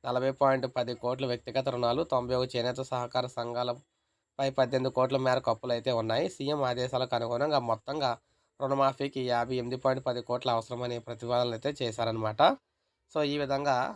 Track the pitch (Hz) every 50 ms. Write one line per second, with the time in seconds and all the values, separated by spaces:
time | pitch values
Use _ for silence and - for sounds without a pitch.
0 | - 131 123 127 127 135 135 - 143 135 135 131 127 127 - 127 123 117 123 -
1 | - 120 127 135 143 123 123 120 - - - 135 131 139 127 123 123 117 120 139
2 | 170 - - 127 123 123 131 127 127 127 - 123 117 123 123 123 135 - - 123
3 | 123 120 - 127 123 127 - - 117 120 120 120 123 123 120 123 _ _ _ _
4 | _ _ _ _ _ _ _ - 139 135 131 - 131 120 131 131 127 131 127 127
5 | 127 127 135 135 131 131 127 127 - - 113 110 - 127 120 117 117 131 123 113
6 | 110 110 110 123 165 185 180 - 139 139 151 147 139 123 123 120 123 127 127 127
7 | 127 123 - 120 117 117 120 120 139 151 151 139 123 117 113 110 _ - 139 156
8 | 143 123 117 - _ _ _ _ _ _ _ _ 139 135 139 139 135 135 131 -
9 | 139 143 - 135 127 123 120 120 120 120 131 127 120 120 127 127 - 135 131 131
10 | 131 131 120 123 117 - 123 120 - 127 117 113 113 - 123 120 123 123 120 120
11 | 110 - 120 110 120 117 123 123 123 120 117 113 - 139 147 - 135 117 110 -
12 | 113 113 113 110 110 107 107 - 147 180 277 - _ _ _ _ _ _ _ _
13 | _ _ - 156 151 143 143 147 143 135 139 139 143 143 131 123 131 - 220